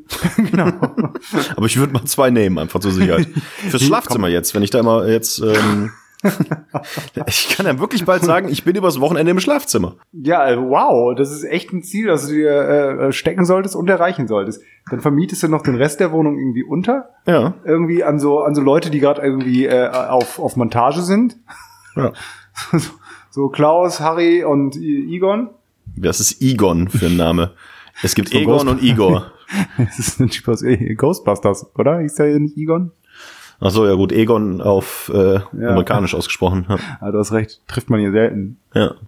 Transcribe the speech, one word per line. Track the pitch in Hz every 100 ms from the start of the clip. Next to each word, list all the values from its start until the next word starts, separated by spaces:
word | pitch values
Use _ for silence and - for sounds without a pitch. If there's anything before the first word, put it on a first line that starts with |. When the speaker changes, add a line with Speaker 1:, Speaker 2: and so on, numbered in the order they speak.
| - -
Speaker 1:
<laughs> | 170 -
genau. | 214 170 175 - 247 - 160 - - 185 - -
Speaker 2:
Aber | 113
ich | 123
würd | 139
mal | 131
zwei | - - 131
nehmen, | 120 101 85
einfach | 80 92
zur | 95
Sicherheit. | 92 92 82 165
Speaker 1:
<laughs> | - - - 202
Speaker 2:
Fürs | 165
Speaker 1:
Nee, | 135
Speaker 2:
Schlafzimmer | 214 - 120 90
Speaker 1:
komm. |
Speaker 2:
jetzt, | 87 82
wenn | 104
ich | 101
da | 127
immer | 117 113 98
jetzt, | 113 113 -
ähm, | 110 107 104 104 107 - _ _
<laughs> | 202 - - 156 - 143 - - - - -
ich | - -
kann | - 190
ja | 131
wirklich | 190 233
bald | 175 185
sagen, | 170 170 190
ich | 139
bin | -
übers | 190 190 139
Wochenende | 143 170 165
im | 180
Schlafzimmer. | 185 294 - 113 90 - _
Speaker 1:
Ja, | 170 135 170 135
äh, | 120
wow, | 127 143 262 127 120
das | 123 139
ist | 147
echt | 156 165 -
ein | 185
Ziel, | - 196 220
das | 156 139
du |
dir, | 151 151
äh, | 143 139 147 139 135 135
stecken | 135 160 180
solltest | 175 185 190 -
und | 175
erreichen | 185 175 190 113
solltest. | 107 98 - - _ -
Dann | 120
vermietest | 151 143 185 180
du | 165
noch | 156
den | 143 123
Rest | 143 151
der | 180
Wohnung | 160 151 143
irgendwie | 135 120
unter. | 131 160 190 269 254 _ -
Speaker 2:
Ja. | 165 123 185
Speaker 1:
Irgendwie | - 165 165 170
an | 151 147
so, | 143 147
an | 151 147
so |
Leute, | 135 147 170
die | 147
grad | 143 147
irgendwie, | 139 135 127 123 131
äh, | 123 123
auf, | 127 127 127 120 -
auf | 147 -
Montage | 117 117 123 151
sind. | 180 196 240 - - - - - -
Speaker 2:
Ja. | - 131 -
Speaker 1:
<laughs> | - - - - -
So, | 170 - - - - _
so | 139 139
Klaus, | 139 147 170 180 156
Harry | 156 165 170 170
und | 160 143 139 139
I-, | 160 143 151
Igon. | 175 190 208 240 - _ _ - -
Speaker 2:
Was | 87 -
ist | - -
Igon | 131 123 98 85 90
für | - 87
ein | 87
Name? | 82 85 87 - - - - -
Es | 92
gibt | - 98
Speaker 1:
Von | 131
Speaker 2:
Egon | 151
Speaker 1:
Ghost- | 139 139
Speaker 2:
und | 127
Igor. | 127 113 95 - - - -
Speaker 1:
<laughs> | 196 180 -
Das | 117 -
ist | - -
ein | 123
Typ | - -
aus | 113
E-, | 123 123 113
Ghostbusters, | 107 139 185 - 101 107 98 - -
oder? | 127 170
Ist | 151 -
der | 151 147
nicht | 147 147
Egon? | 156 165 180 - _ - - - - _
Speaker 2:
Ach | 98
so, | 101 107
ja |
gut, | 95 95
Egon | - 110 113 107 92
auf, | 104 98 - - -
äh, | 101 95
Speaker 1:
Ja. | 95 98 - 117
Speaker 2:
amerikanisch | 92 90 104 92
ausgesprochen. | 85 - - 92 92 90
Ja. | 98 - 131
Speaker 1:
Ah, | 98
du | 104
hast | 104
recht, | 113 110 - -
trifft | - -
man | 110
hier | 101
selten. | 104 113 101 98 - _
Speaker 2:
Ja. | 107 104 -